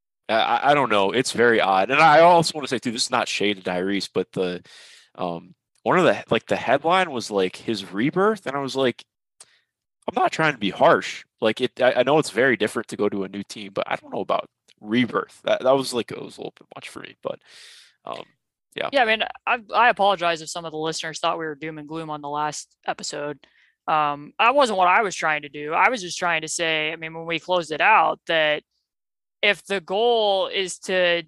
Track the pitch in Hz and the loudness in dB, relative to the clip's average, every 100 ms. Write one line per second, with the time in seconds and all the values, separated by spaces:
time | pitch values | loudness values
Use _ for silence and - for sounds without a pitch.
0 | _ _ - 113 - 117 139 143 120 107 | _ _ -2 0 2 2 4 4 4 2
1 | 98 110 135 - 120 110 98 95 101 143 | 2 0 -2 2 4 4 4 2 2 4
2 | 160 151 170 175 160 156 131 123 127 110 | 6 8 8 6 2 -4 -6 -4 -4 -4
3 | - 123 - - 101 98 92 90 95 98 | -2 -2 -2 -2 -2 -2 -4 -2 -2 -2
4 | - 95 92 - 92 87 - - - - | -4 -6 -4 -4 -6 -6 -14 -20 -20 -20
5 | _ - 90 85 90 _ _ _ 113 165 | _ -8 -8 -8 -14 _ _ _ 2 4
6 | 131 101 - 113 - 95 - 135 160 185 | 4 2 -2 -4 -2 -4 0 0 2 0
7 | 180 127 - 101 92 - - 107 95 95 | 0 -4 -4 -2 -2 -4 -8 -8 -6 -4
8 | 135 180 202 214 - 139 135 131 131 - | -2 0 0 -2 -6 -6 -6 0 -2 -2
9 | - _ _ _ - _ _ _ _ _ | -14 _ _ _ -20 _ _ _ _ _
10 | - 320 370 - 160 127 101 - 143 123 | -6 -2 -2 0 0 0 -4 2 4 4
11 | - - - _ 113 110 127 - 127 117 | 0 -12 -18 _ -2 0 -4 2 2 2
12 | 135 156 - 107 135 113 104 120 - 107 | 2 2 0 0 2 2 -2 -4 -8 -4
13 | 104 101 95 101 98 113 101 98 - - | -2 -2 -6 -8 -12 -14 -10 -8 -6 -8
14 | 285 254 98 87 - _ _ _ 104 117 | -8 -10 -2 -4 -4 _ _ _ -2 0
15 | 113 98 - - - 107 127 139 127 120 | 0 -2 -8 -8 -2 0 2 2 0 -6
16 | - - - - - - _ - - - | -6 -10 -14 -14 -14 -16 _ -20 -18 -16
17 | - - - - _ - - - _ _ | -18 -12 -12 -12 _ -20 -20 -20 _ _
18 | - 50 - _ _ _ _ - - 277 | -16 -14 -16 _ _ _ _ -8 -4 0
19 | 226 220 - - - 240 208 208 240 202 | 0 0 -4 -8 -4 -4 -2 2 2 4
20 | 202 185 170 165 156 175 165 156 160 160 | 2 2 -2 -2 -8 -12 -10 -6 -6 -6
21 | 165 151 170 170 160 143 156 156 147 160 | -8 -4 -4 -2 -6 -8 -10 -12 -12 -10
22 | 160 151 147 147 151 - - _ - - | -8 -10 -8 -4 -4 -6 -14 _ -8 -8
23 | - 151 147 143 _ _ _ _ - 156 | -8 -8 -10 -10 _ _ _ _ -2 0
24 | 147 147 147 - 220 277 254 190 180 196 | 0 -4 -10 2 4 4 2 4 4 4
25 | 208 - 165 151 147 147 147 175 196 208 | 2 -2 -2 -2 -4 -12 -4 2 2 2
26 | 180 - 180 165 156 - 165 156 156 165 | -6 -4 -2 -2 -4 -4 -2 -2 -4 -6
27 | 160 165 165 165 175 180 151 147 185 214 | -12 -12 -6 -6 -2 -2 -2 0 4 6
28 | 160 - - 165 151 151 - _ _ _ | 4 -2 -2 0 2 0 -6 _ _ _
29 | _ _ _ _ 208 185 - 196 160 190 | _ _ _ _ 0 0 -4 -6 -2 0
30 | 240 233 208 196 170 196 185 - - 185 | 2 2 2 0 -2 -4 -6 -8 -4 0
31 | 175 170 | 2 0